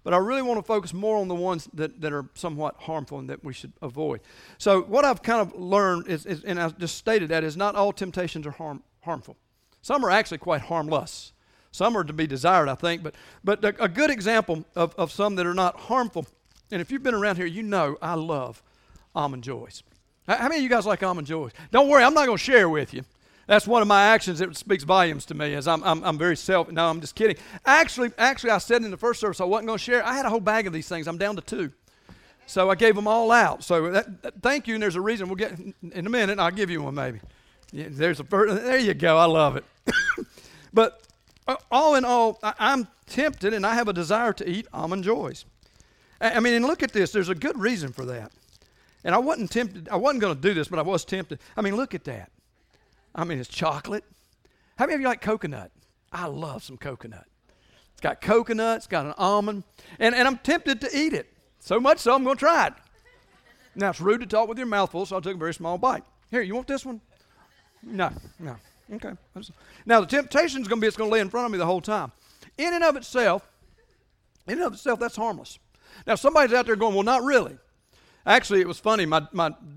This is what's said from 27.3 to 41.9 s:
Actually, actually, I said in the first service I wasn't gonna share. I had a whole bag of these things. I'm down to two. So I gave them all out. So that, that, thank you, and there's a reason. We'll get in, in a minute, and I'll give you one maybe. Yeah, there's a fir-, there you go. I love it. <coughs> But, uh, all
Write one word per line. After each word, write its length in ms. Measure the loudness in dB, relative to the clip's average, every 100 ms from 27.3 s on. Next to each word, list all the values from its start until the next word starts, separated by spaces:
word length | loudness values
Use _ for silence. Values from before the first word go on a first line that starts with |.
| 0 -10 -4 4
Actually, 460 | 6 4 0 -4 2
actually, 320 | 0 2 0
I 80 | 0
said 260 | 2 0
in 60 | 0
the 80 | -4
first 220 | -2 -2
service 200 | -4 -2
I 40 |
wasn't 240 | 0 0 -2
gonna 100 | -6
share. 280 | 0 0 0
I 100 | -2
had 100 | 0
a 40 |
whole 100 | 0
bag 260 | 0 0 -2
of 80 |
these 140 | -6 -8
things. 200 | -8 -6
I'm 100 | -4
down 180 | -4 -6
to 60 |
two. 300 | -8 -6 -6 _ _ _ -20 -20 _ _ -6
So 220 | 0 2
I 60 | 6
gave 200 | 4 4
them 120 | 2
all 240 | 2 6
out. 320 | 6 4 0
So 280 | 0 0 2
that, 300 | 0 -2 -12
that, 180 | -14 -2
thank 260 | 0 0 -2
you, 80 | -2
and 60 |
there's 140 | -2 -2
a 60 |
reason. 260 | -2 -2 -6
We'll 80 | -6
get 240 | -6 -8
in, 140 | -16 -16 -12
in 140 | -8 -4
a 20 |
minute, 240 | 0 0
and 80 | 0
I'll 100 | -2
give 180 | 0 -4
you 120 | -4
one 140 | -6 -6
maybe. 240 | -8 -10 -18 _ _ _ -18
Yeah, 160 | -14 -12
there's 300 | -2 -2 -2
a 40 |
fir-, 300 | -2 2 2
there 260 | 2 0 0
you 140 | 0
go. 240 | 2 4 6
I 80 | 6
love 320 | 6 4 2
it. 80 | -10 _ -2
<coughs> 400 | 0 0 -2 -6 -16 -20 -20 0
But, 280 | 2 2 0 _ _ _ _ -6
uh, 80 | -6 0
all 240 | 4 6